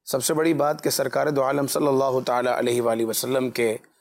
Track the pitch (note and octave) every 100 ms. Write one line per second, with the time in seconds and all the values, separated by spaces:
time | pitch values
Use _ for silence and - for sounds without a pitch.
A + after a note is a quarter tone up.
0 | - C3+ B2 D#3 E3 D3 D3 D3+ D#3+ -
1 | C3+ C#3 C#3 C#3 C3 C#3+ C#3 - D3 C3+
2 | C3+ C3 C3 B2 B2 A#2+ A#2+ A#2+ A#2 A2+
3 | A2+ G#2 A#2+ C3 B2+ A#2 A2+ A2 - _